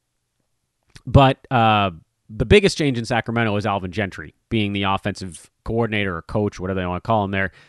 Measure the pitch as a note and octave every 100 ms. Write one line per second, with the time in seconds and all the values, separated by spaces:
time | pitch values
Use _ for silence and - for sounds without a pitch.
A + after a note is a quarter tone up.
0 | _ _ _ _ _ _ _ _ _ -
1 | - B2 C3+ C#3 - B2+ A2 G#2+ G2 D#2+
2 | _ _ - G#2+ A2 G#3 G3 - D3 A#2+
3 | A#2 A#2 A2+ A#2 A2+ G#2 G#2 G2 F#2 F2
4 | G2 - D#2 _ - A2+ G2+ G2+ G2 F#2+
5 | G#2 F#2+ F#2+ D#2+ - _ - A2+ A2+ G#2+
6 | G2 E2+ - A2 G#2 - F#2 F#2+ F2+ F2+
7 | - A2+ G2 G2 F#2+ -